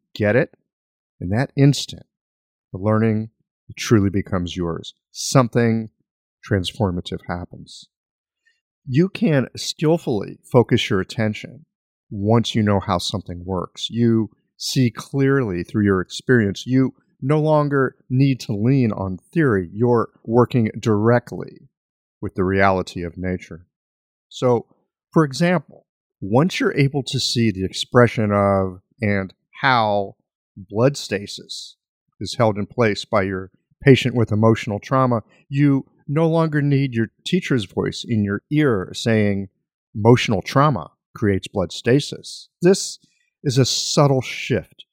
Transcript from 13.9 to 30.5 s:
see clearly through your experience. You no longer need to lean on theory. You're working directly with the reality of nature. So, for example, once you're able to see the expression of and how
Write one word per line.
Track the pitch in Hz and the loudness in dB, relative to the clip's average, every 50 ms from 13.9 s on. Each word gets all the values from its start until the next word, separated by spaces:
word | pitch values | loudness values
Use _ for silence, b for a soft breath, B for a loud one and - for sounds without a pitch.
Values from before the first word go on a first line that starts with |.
| 110 113 120 117 113 110 107 101 _ _ _ _ _ - | -2 0 2 2 2 2 0 -2 _ _ _ _ _ -12
see | - - - 143 127 117 | -10 -6 -2 0 0 0
clearly | - - - - - 139 135 135 139 139 127 104 90 87 87 | 0 -6 -14 -8 -4 0 0 2 2 0 0 -2 -4 -6 -6
through | - - 110 104 | -4 -2 0 2
your | 101 98 92 | 4 2 2
experience. | 90 - - - - - 131 120 107 98 - - - 120 | 0 -4 -10 -10 0 2 4 4 4 2 -2 -4 -6 -2
You | 127 131 131 123 - _ _ _ _ - | 0 2 2 0 -2 _ _ _ _ -8
no | 135 135 151 156 | -2 0 0 2
longer | 151 156 156 151 147 143 139 139 131 123 - _ _ - | 2 2 2 2 2 2 2 0 0 0 -2 _ _ -2
need | 131 127 139 139 131 120 | 2 4 4 4 2 0
to | - - 113 | -4 -6 -4
lean | 101 107 120 139 135 123 110 | 0 2 2 4 4 2 0
on | 98 - 98 95 92 85 _ _ - | 0 -2 -4 -6 -6 -8 _ _ -2
theory. | 170 156 131 107 95 90 82 85 | 0 2 2 2 0 0 -4 -2
You're | 104 120 120 120 113 104 - _ _ - | 0 2 2 2 2 0 -2 _ _ -6
working | - 113 123 120 - - 127 110 107 - 110 | 0 4 4 4 4 4 0 0 0 -2 -2
directly | - 120 107 104 107 117 120 120 - - - 90 - - - - _ _ _ _ _ _ _ _ _ _ _ - | 0 0 2 2 4 2 2 2 0 -4 -12 -12 -12 -12 -14 -20 _ _ _ _ _ _ _ _ _ _ _ -12
with | 107 98 - | -10 -10 -4
the | - 92 | -2 -2
reality | 92 95 98 98 98 95 92 90 - - 92 | 0 2 2 4 4 2 2 -2 -6 -8 -10
of | 87 85 85 92 | -10 -10 -10 -8
nature. | 90 92 92 90 - - 85 85 90 _ _ _ _ _ _ _ _ _ _ _ _ _ | -6 -6 -6 -6 -8 -14 -20 -20 -20 _ _ _ _ _ _ _ _ _ _ _ _ _
So, | - - 131 127 120 117 - _ _ _ _ _ _ _ _ _ | -10 -2 0 0 0 0 -2 _ _ _ _ _ _ _ _ _
for | - 165 156 | 2 2 2
example, | 139 131 123 170 175 185 - - _ - 76 _ _ _ _ _ _ _ - | 2 0 -2 0 0 0 -2 -4 _ -20 -20 _ _ _ _ _ _ _ -12
once | - 95 107 127 160 185 - - | -6 0 2 2 2 2 0 -2
you're | 269 196 - 131 | -2 -2 0 2
able | 139 135 - 143 123 - | 0 0 0 -4 -6 -4
to | - 123 | -6 -6
see | - - - 123 117 110 | -4 -4 -2 0 0 0
the | 90 92 95 | 0 -2 -4
expression | 92 - - - - - 123 120 113 - - 107 104 | -6 -6 -8 -8 0 4 4 4 4 2 0 -2 0
of | 101 101 101 98 98 98 95 95 90 90 _ _ _ - | 2 2 2 2 2 2 0 -2 -6 -12 _ _ _ -6
and | 110 104 101 98 95 90 - _ _ _ _ - | -4 -2 -2 -2 -4 -8 -12 _ _ _ _ -4
how | - 139 127 120 110 104 101 104 98 101 - _ _ _ _ _ _ _ | 0 0 2 2 2 2 0 -2 -2 -4 -10 _ _ _ _ _ _ _